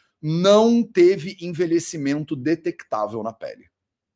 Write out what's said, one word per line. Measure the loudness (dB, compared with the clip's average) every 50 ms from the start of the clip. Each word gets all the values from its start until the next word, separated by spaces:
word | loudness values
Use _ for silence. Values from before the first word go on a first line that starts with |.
| _ _ _ _
não | -6 -4 -2 0 4 4 6 6 6 4 2 2 0
teve | 0 2 4 4 6 4 2 -2 -10 -12 -10
envelhecimento | -12 -10 -6 -4 -2 -2 0 -2 -2 -4 -4 -4 -4 -4 -4 -4 -4 -6 -8
detectável | -6 -4 -4 -4 -2 -4 -8 -8 -8 -10 _ -6 -4 -4 -4 -6 -8 -8
na | -8 -10
pele. | -10 -14 -16 -16 -18 _ _ _ _ _ _ _ _ _ _ _